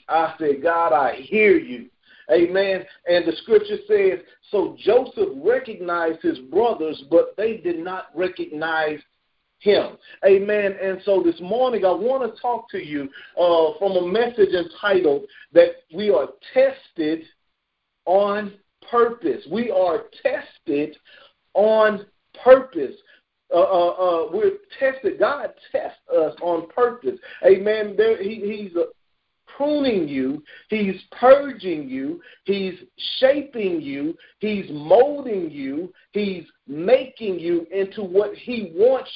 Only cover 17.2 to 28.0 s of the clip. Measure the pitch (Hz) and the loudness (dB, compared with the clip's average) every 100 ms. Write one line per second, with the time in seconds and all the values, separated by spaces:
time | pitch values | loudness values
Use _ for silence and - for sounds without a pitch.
17.2 | - _ _ _ _ _ _ _ - 190 | -8 _ _ _ _ _ _ _ 0 2
18.2 | 202 208 202 202 _ _ - 240 226 233 | 2 -2 -8 -14 _ _ -4 2 2 0
19.2 | 165 - 139 196 233 185 180 156 - - | -4 -4 -6 -6 -2 0 0 -2 -6 -6
20.2 | 262 285 - _ - 143 151 - _ - | -4 -4 -10 _ -4 -4 -4 -8 _ -20
21.2 | - _ _ - 214 220 214 202 - _ | -20 _ _ 0 2 4 2 0 -8 _
22.2 | _ - 254 262 262 160 127 - _ _ | _ 2 6 6 6 -6 -8 -8 _ _
23.2 | _ _ - 170 180 180 175 - 180 170 | _ _ -2 2 4 2 2 0 0 0
24.2 | 156 190 202 202 _ - 269 262 196 - | -2 -2 -2 -2 _ -4 -4 -2 -6 -2
25.2 | 214 285 220 - - - - - - 170 | -2 -2 -10 -14 -10 -8 -8 -14 -4 0
26.2 | 151 - 175 165 - - 240 233 131 - | 0 -4 -4 -4 -6 -2 -2 -2 -8 -8
27.2 | - - 185 196 202 220 208 190 | -10 0 4 4 2 -2 -2 0